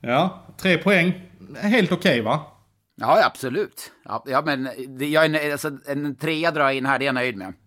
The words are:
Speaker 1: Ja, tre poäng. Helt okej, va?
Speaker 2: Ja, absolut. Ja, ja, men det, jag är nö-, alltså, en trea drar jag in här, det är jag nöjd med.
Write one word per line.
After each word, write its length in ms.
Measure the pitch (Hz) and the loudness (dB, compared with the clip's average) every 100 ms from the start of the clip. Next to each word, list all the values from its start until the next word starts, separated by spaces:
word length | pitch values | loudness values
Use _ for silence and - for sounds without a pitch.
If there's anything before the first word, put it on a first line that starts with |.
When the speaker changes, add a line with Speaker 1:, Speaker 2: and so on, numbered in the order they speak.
Speaker 1:
Ja, 440 | 120 127 185 - - - | 0 0 0 -4 -20 -4
tre 220 | 190 165 | 0 0
poäng. 340 | 190 196 170 180 - - - 131 | 2 2 2 -2 -8 -20 -20 -6
Helt 320 | 202 240 180 | 0 2 2
okej, 280 | 175 196 127 | 2 2 0
va? 200 | 113 147 151 _ _ _ _ - | 0 -2 -4 _ _ _ _ 0
Speaker 2:
Ja, 260 | 110 165 147 | 4 6 4
absolut. 680 | - 131 147 214 - - _ | 2 -6 -4 -6 -8 -18 _
Ja, 200 | - 110 135 | -8 -8 -2
ja, 160 | 131 | 0
men 240 | 151 139 131 123 131 | 0 -2 -4 -8 -14
det, 180 | 131 147 | -6 0
jag 180 | 151 | 4
är 40 | 160 | 4
nö-, 240 | 156 147 | 2 -2
alltså, 180 | 143 156 139 - | -2 -6 -8 -6
en 300 | 143 147 131 | -4 -4 -4
trea 340 | 151 156 165 | -4 0 0
drar 140 | 156 | 2
jag 100 | 139 | 0
in 120 | 135 131 | 0 0
här, 120 | 135 | 0
det 60 | |
är 20 | 139 | 0
jag 80 | |
nöjd 220 | 127 127 104 | 0 -2 -4
med. 180 | 98 92 | -12 -14